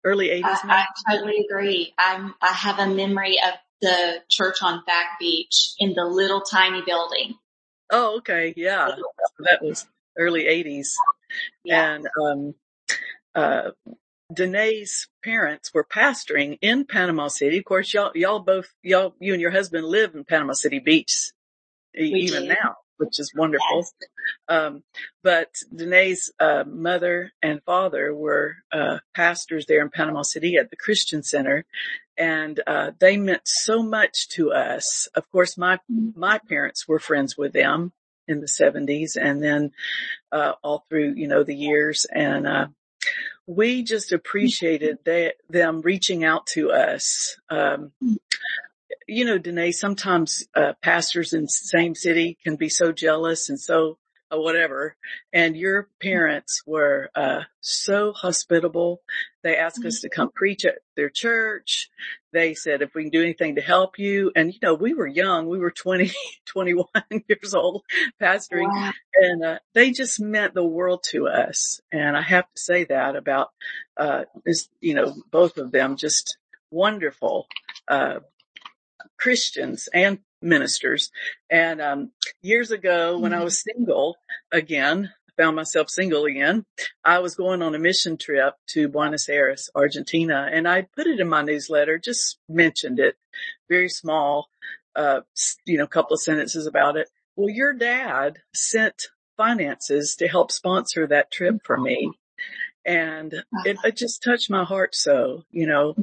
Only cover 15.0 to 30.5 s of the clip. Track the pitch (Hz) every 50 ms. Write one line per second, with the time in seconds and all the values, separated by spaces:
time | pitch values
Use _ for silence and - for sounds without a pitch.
15 | - _ _ _ - 226 226 226 185 147 151 - - - - 165 - _ - 214
16 | 240 285 247 - - - 151 143 143 143 147 - - 208 240 269 277 - 208 208
17 | 180 180 165 156 147 147 - - 147 143 160 196 185 - 196 190 196 - - 208
18 | 202 190 - 165 180 190 214 208 180 185 190 190 185 - _ _ - 175 185 185
19 | 190 180 _ _ 180 196 190 175 170 170 185 196 196 175 165 165 160 160 180 214
20 | 220 185 156 151 139 - 170 156 147 135 135 - - 147 139 135 - 151 160 156
21 | - - - - - - _ _ _ _ _ _ _ _ _ _ _ _ - -
22 | 160 156 - - 180 180 - 143 - 151 175 208 202 135 - - _ _ _ -
23 | 156 - - - 143 135 - 151 160 160 151 139 151 135 135 170 175 - _ _
24 | - _ _ - - - - _ _ - 170 160 156 151 143 143 _ _ _ -
25 | - - _ _ - 185 175 165 165 _ - - - _ 160 165 165 175 180 185
26 | 190 190 185 180 - - _ - 160 156 147 143 147 147 151 165 165 175 180 175
27 | 175 175 175 175 180 190 _ _ - 156 151 147 _ - 175 185 190 185 147 139
28 | 143 147 147 147 151 151 147 147 151 151 160 170 _ _ - 156 147 151 156 -
29 | _ _ - - 170 170 170 175 - - 165 156 147 - 156 151 147 147 - 180
30 | 156 156 156 147 143 - - 160 160 180